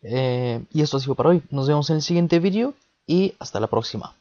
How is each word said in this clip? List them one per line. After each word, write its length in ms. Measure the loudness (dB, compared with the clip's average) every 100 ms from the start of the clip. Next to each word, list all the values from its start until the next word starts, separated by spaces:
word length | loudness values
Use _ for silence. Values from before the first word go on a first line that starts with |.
Eh, 600 | -4 -2 0 0 -2 -4 -4
y 100 | -2
esto 140 | 0 -2
ha 40 |
sido 140 | -2 0
para 140 | 4
hoy. 120 | 2 0
Nos 180 | -4 0
vemos 220 | 0 2
en 60 | -2
el 60 |
siguiente 360 | 0 0 4 2
vídeo 360 | 2 0 -2 -6 _ _ 0
y 280 | 2 2 -2
hasta 220 | -10 -4
la 60 | -2
próxima. 480 | -2 -2 -10 -12 _